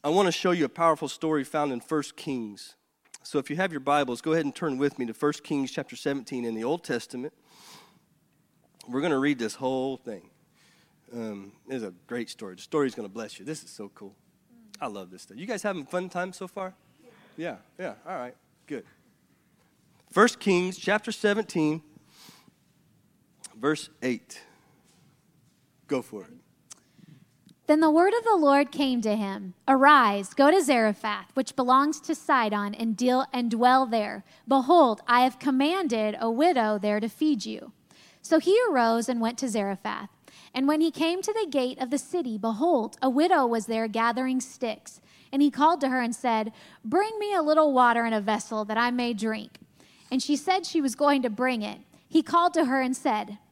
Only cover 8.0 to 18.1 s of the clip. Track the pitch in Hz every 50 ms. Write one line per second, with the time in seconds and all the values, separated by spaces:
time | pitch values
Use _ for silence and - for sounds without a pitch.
8 | _ _ _ _ _ _ _ _ _ _ _ _ _ _ _ _ - - 123 135
9 | 151 175 147 131 135 147 147 123 120 107 - - 135 131 131 131 131 135 135 120
10 | _ 120 107 90 - _ _ _ _ _ _ _ _ _ _ _ _ _ _ _
11 | _ _ 117 120 113 110 104 101 98 101 _ _ _ - 131 127 110 95 90 87
12 | _ _ 120 120 117 - - - 113 98 90 90 - - - 156 143 131 - -
13 | 110 98 98 113 110 101 - - 95 127 160 151 - - - - 104 98 _ -
14 | 104 98 101 _ _ _ _ _ _ _ _ _ _ _ - - 151 123 101 101
15 | 92 90 92 90 - _ 95 117 180 214 233 196 - 208 190 170 139 - - 180
16 | 185 180 - 180 180 190 180 - 190 180 _ 202 190 185 190 _ _ _ _ _
17 | _ - _ _ _ _ _ - 165 175 117 87 _ _ _ - 185 165 - -
18 | _ 160